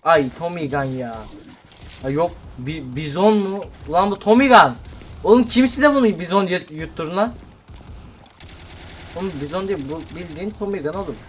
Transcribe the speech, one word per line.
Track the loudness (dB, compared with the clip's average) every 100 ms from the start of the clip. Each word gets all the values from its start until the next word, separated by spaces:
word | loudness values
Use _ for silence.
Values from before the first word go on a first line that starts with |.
Ay | 4 4 2 -4
Tommy | -8 -6 -4
Gun | -4
ya. | -4 -6 -8 -10 -14 -18 -20 -20 _ -20 -20 -10
Ha, | -4
yok. | -2 -2 -4 -18 -12
Bi-, | -10 -8 -8 -8
bizon | -6 2 4 4
mu? | 0 -6 -10 -16 -2
Ulan | 0 0
bu | 0
Tommy | 4 4 8
Gun. | 8 8 2 -14 -18 -18 -6
Oğlum | 4 6 6
kim | 4 2
size | 4 4
bunu | 6 2 2
bizon | 0 0 2
diye | -2 -6
yutturun | -12 -12 -8 -6 -2
lan? | -2 -4 -18 -20 _ -20 -20 -20 -20 -20 -20 _ -20 -20 -20 -18 -18 -18 -14 -8
Oğlum | -6 -6
bizon | -6 -6 -4
değil, | -4 -6
bu | -8 -10 -12
bildiğin | -12 -8 -10
Tommy | -6 -6 -4
Gun | -4
oğlum. | -6 -8 -10